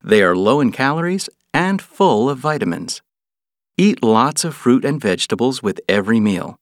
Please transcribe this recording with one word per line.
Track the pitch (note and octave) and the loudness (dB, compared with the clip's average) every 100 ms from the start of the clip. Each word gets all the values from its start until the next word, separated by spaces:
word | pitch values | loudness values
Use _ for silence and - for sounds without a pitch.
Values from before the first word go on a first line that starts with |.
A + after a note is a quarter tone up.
They | - G#2 | 2 4
are | F#2 | 4
low | F#2 G2+ C#3+ | 2 2 2
in | B2+ | 0
calories | - C3+ D#3+ E3+ F#3 - _ _ | 0 -2 -2 -4 -6 -8 _ _
and | D3 F#3 G3 | -2 -2 -4
full | - - F#3+ G#2 B2+ | -8 0 2 2 0
of | C3+ | -2
vitamins. | D3+ D3 F#2+ E2 E2+ - _ _ _ _ _ _ _ - | -4 -2 -4 -6 -8 -12 _ _ _ _ _ _ _ 2
Eat | G3+ - | 2 2
lots | A2+ A2 C3+ D3 | 2 2 2 -2
of | E3+ | -6
fruit | - B2 B2+ | -2 2 2
and | C3 D3 | 0 -2
vegetables | A2 F2 - G#2+ B2 B2 | -2 -2 -4 -2 -2 -2
with | G#2 - - | -6 -4 0
every | G2+ G2 A2+ | 0 2 2
meal | G#2+ F#2 D2 - | 2 -2 -6 -14